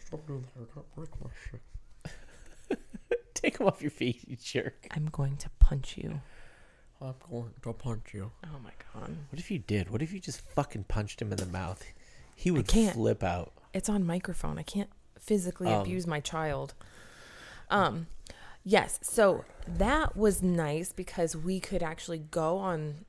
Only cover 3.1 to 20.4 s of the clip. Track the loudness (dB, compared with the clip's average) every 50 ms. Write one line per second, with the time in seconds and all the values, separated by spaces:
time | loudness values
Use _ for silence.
3.1 | -4 -4 -4 -8 -6 0 0 0 0 4 4 4 4 2 -2 -4 -2 0 0 0
4.1 | 0 -2 -6 -12 -12 -10 -10 -2 -2 0 0 0 -6 -8 -12 -6 -4 -2 -2 -2
5.1 | 0 0 0 0 -2 -4 -6 -8 10 10 12 12 12 4 -2 -4 -8 -6 -6 -6
6.1 | -6 -6 -10 -12 -18 -18 -18 -20 -20 -20 -20 -20 -20 -20 -20 -20 -18 _ -10 -10
7.1 | -10 -12 -12 -8 -8 -6 -6 -8 -10 -10 -8 -8 -8 -4 -4 -4 -4 -4 -6 -8
8.1 | -8 -8 -8 -8 -10 -14 -14 -14 -12 -12 -14 -16 -16 -16 -16 -14 -12 -12 -10 -10
9.1 | -10 -10 -10 -10 -10 -10 -6 -4 -4 -4 -2 0 0 0 0 0 0 -2 -2 -2
10.1 | -4 -8 -8 -8 -10 -10 -12 -4 -2 -2 -2 -2 -4 -8 -2 0 0 0 0 -2
11.1 | -4 -6 -4 -2 -2 -2 -2 -2 -4 -4 -4 -4 -6 -8 -12 -16 -18 -20 -20 -20
12.1 | -20 -20 -20 -20 -14 -2 0 2 2 2 4 6 6 6 6 4 2 2 2 2
13.1 | 2 2 2 0 0 0 -4 -8 -12 -20 -20 -6 -6 -2 0 0 2 2 2 2
14.1 | 0 -2 -2 -2 -2 -2 -2 -2 -4 -4 -8 -4 -4 -4 -6 -6 -10 -20 -20 -20
15.1 | -20 -18 0 2 2 2 2 -2 -4 -2 0 2 2 2 2 0 -2 -2 0 0
16.1 | -2 -2 -2 -2 -2 -2 0 0 -2 -2 -4 -6 -10 -16 -18 -18 -18 -20 -20 -20
17.1 | -20 -20 -20 -20 -20 -18 -18 -18 -16 -18 -4 2 4 4 4 4 2 -2 -6 -8
18.1 | -10 -12 -12 -14 -16 -16 -16 -16 -18 -12 2 6 6 6 6 4 -4 -6 -4 0
19.1 | 6 8 8 8 8 4 -2 -8 -12 -12 -8 -4 2 2 4 4 6 4 4 2
20.1 | 2 4 4 4 6 6